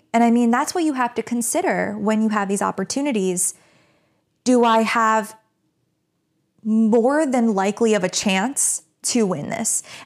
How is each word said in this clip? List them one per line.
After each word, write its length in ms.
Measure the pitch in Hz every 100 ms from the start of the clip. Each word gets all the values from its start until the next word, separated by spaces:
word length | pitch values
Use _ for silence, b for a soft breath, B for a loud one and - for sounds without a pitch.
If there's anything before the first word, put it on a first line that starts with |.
| _
And 100 | 233
I 80 | 233
mean, 180 | 233 240
that's 240 | 240 302
what 120 | 370 311
you 80 |
have 200 | 262 240 -
to 60 |
consider 760 | 220 240 226 311 370 180 190 208
when 240 | 202 214
you 80 | 220
have 180 | 214 196
these 140 | 202
opportunities 920 | 190 185 196 269 285 220 190 175 - b b b b b b b b _
do 200 | 240 247
I 180 | 233 226
have 520 | 214 233 220 220 208 - _ _ _ _ _ _ _ _ _ _ _ _
more 640 | 220 220 220 233 240 294 311
than 280 | 254 233 196
likely 380 | 196 208 233
of 100 | 208
a 60 | 180
chance 720 | - 208 190 226 277 - - - _
to 220 | - 240 208
win 240 | 156 139
this? 320 | - 220 - B B